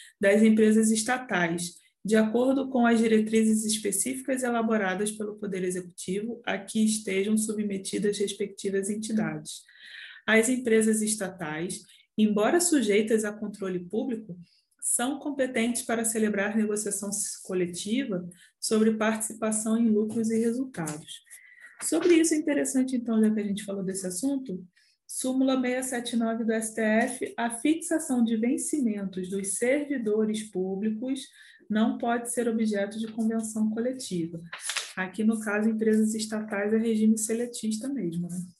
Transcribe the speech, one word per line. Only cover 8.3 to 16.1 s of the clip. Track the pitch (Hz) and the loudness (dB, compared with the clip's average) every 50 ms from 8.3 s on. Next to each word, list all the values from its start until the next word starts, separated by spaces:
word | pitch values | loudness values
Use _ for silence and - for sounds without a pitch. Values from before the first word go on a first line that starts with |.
| - - 208 196 - - - 196 190 196 196 196 | -4 -4 -6 -8 -8 -6 -6 -4 -2 -2 -2 -2
entidades. | 214 214 214 - 226 214 175 160 156 156 156 - - - - _ - - - - - - - - - - - - | -4 -6 -4 -4 -2 -2 -2 -2 -4 -6 -10 -12 -14 -16 -16 _ -20 -20 -20 -20 -18 -18 -18 -18 -18 -10 -2 2
As | 214 220 226 254 | 4 4 4 4
empresas | 254 247 254 233 220 220 220 220 220 214 | 2 0 2 4 4 4 4 4 2 2
estatais, | 214 208 214 - 202 180 180 - 170 151 151 156 170 190 - - - _ - - _ _ - | 2 -2 -2 -2 -4 -8 -8 -8 -8 -6 -6 -6 -6 -6 -8 -10 -14 _ -20 -20 _ _ 0
embora | - 214 214 208 208 208 240 339 349 | 2 2 4 4 4 2 4 4 4
sujeitas | 349 - 320 285 226 208 196 208 220 220 240 220 220 | 2 4 2 2 4 4 4 2 2 4 2 0 0
a | 208 208 | 0 -6
controle | - 214 208 202 - 196 190 185 180 | -6 -8 -10 -8 -6 -6 -4 -4 -6
público, | 180 175 202 220 269 269 233 220 220 180 175 180 170 _ _ _ _ _ _ - | -6 -4 -4 -4 -4 -4 -4 -6 -8 -10 -14 -16 -16 _ _ _ _ _ _ -10
são | - - - - 240 262 302 - | -6 -2 -2 0 0 -2 -4 -4
competentes | - 302 277 277 254 254 254 233 226 240 240 - | -6 -6 -2 -2 -2 -2 0 0 0 0 -2 -4
para | - - 233 226 226 | -4 -4 -2 -2 -2
celebrar | 220 | -2